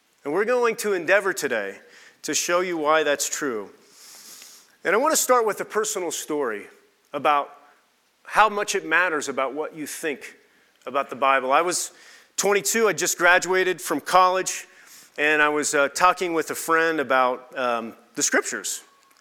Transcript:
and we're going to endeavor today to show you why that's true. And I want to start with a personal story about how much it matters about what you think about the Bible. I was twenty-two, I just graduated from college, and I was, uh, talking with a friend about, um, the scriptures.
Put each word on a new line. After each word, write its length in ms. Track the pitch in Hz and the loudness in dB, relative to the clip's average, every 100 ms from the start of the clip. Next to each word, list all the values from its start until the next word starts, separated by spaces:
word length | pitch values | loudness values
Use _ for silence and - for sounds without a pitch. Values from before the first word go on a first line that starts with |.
| _ _ | _ _
and 100 | 143 | -6
we're 120 | 165 214 | -2 0
going 300 | 247 240 226 | 0 0 -2
to 140 | 208 | -2
endeavor 400 | 190 160 196 190 | -2 2 2 2
today 480 | 180 143 117 98 98 - - - _ | -4 -4 -4 -6 -10 -20 -20 -20 _
to 100 | - | -6
show 260 | 143 - 175 | -4 0 0
you 180 | 185 170 | 0 -2
why 260 | 147 156 | 2 2
that's 260 | 147 143 - | 2 -2 -4
true. 440 | - 143 113 95 - _ - - - - - - - _ _ | -6 -6 -6 -10 -18 _ -20 -20 -20 -20 -20 -20 -20 _ _
And 100 | 156 | -2
I 40 | 202 | 0
want 160 | 294 | 2
to 40 | 311 | 0
start 280 | - 247 220 | 2 2 2
with 160 | 190 | -2
a 40 | 180 | -4
personal 460 | 208 214 196 170 | -4 -4 -4 -6
story 560 | - - 151 131 104 98 - _ _ _ | -6 -6 -4 -2 -6 -10 -20 _ _ _
about 440 | 147 139 147 - - - _ _ _ _ _ | -2 2 2 0 -10 -20 _ _ _ _ _
how 260 | - - 214 | -4 4 4
much 260 | 202 202 196 | 2 -2 -4
it 80 | |
matters 460 | 160 165 180 156 127 | 0 0 2 -2 -4
about 240 | 127 135 | -4 -4
what 200 | 139 151 | -4 -8
you 140 | 165 143 | -8 -12
think 480 | - 160 131 - - _ _ _ _ - | -8 -6 -8 -12 -20 _ _ _ _ -6
about 240 | 131 139 | -4 -4
the 60 | 131 | 0
Bible. 380 | 135 135 127 | 2 2 4
I 80 | 143 | 2
was 300 | 175 170 - - - - _ - | 2 -2 -6 -12 -20 -20 _ -4
twenty-two, 540 | 190 202 196 226 220 | 0 0 0 0 0
I 40 | |
just 240 | 160 165 - | 0 -2 2
graduated 640 | 175 180 170 185 180 170 | 6 6 4 0 0 -2
from 200 | - 151 | -4 -6
college, 680 | - 185 185 185 185 - - - - - - - | 2 4 6 4 -2 -8 -12 -20 -20 -20 -16 -2
and 240 | 147 151 | 2 4
I 60 | 151 | 4
was, 260 | 151 143 | 2 0
uh, 140 | 147 139 | 0 0
talking 440 | - 180 180 185 | 4 2 2 -2
with 180 | 165 147 | -2 -4
a 40 | 131 | -6
friend 440 | - 160 165 160 | 0 0 2 0
about, 580 | 127 131 127 127 - 151 | 0 2 2 0 -8 -6
um, 380 | 123 117 113 - _ - | -2 -2 -6 -14 _ -4
the 80 | |
scriptures. 580 | 143 - - 117 90 - - _ _ _ | -2 0 -2 -6 -8 -12 -14 _ _ _